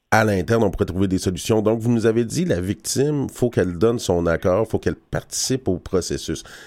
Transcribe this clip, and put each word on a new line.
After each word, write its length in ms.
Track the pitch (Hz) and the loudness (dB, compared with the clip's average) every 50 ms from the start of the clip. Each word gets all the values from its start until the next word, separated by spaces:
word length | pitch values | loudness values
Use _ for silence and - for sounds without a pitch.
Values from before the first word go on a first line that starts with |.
| _ - | _ 0
à 140 | - 110 107 | 2 2 4
l'interne, 400 | 110 101 92 82 95 117 113 107 | 2 2 0 0 0 2 2 2
on 80 | 98 | 0
pourrait 140 | - - 98 | 0 -2 -4
trouver 240 | 80 85 92 98 95 | -2 0 0 0 2
des 80 | 92 | 0
solutions. 440 | 92 - 101 87 76 - - 113 110 | 0 0 -2 -4 -2 0 0 2 2
Donc, 180 | 104 107 117 117 | 2 2 0 0
vous 120 | 110 120 | 2 2
nous 140 | 120 113 104 | 2 4 4
avez 180 | 113 110 117 117 | 2 2 2 0
dit, 220 | 110 - 143 185 | 0 -2 -2 0
la 160 | 170 104 87 | 0 0 -2
victime, 680 | 90 98 104 - - - - 123 139 151 151 143 131 - | -2 -2 -4 -4 -6 -4 -2 0 0 0 0 0 -2 -4
faut 200 | - - 123 120 | -4 -2 -2 0
qu'elle 280 | - 117 90 92 87 | 2 2 0 0 0
donne 220 | 82 104 117 120 113 | 2 2 2 2 0
son 260 | - - 90 85 85 | 0 0 0 2 2
accord, 400 | 85 82 82 - 92 90 104 113 | 2 0 2 2 2 2 2 0
faut 140 | - - 92 | 0 -2 -2
qu'elle 160 | - 92 85 | -2 -2 -4
participe 720 | - _ _ - 80 - - - - - - 131 - - | -4 _ _ -6 -6 -6 -6 -6 -6 -4 -2 -4 -2 -2
au 100 | 98 92 | -2 -4
processus. 640 | 80 - - - 90 82 - 76 65 - - 78 - - - - - - | -4 -4 -2 -2 -2 -2 -2 -4 -6 -4 -6 -8 -8 -8 -14 -18 -20 -20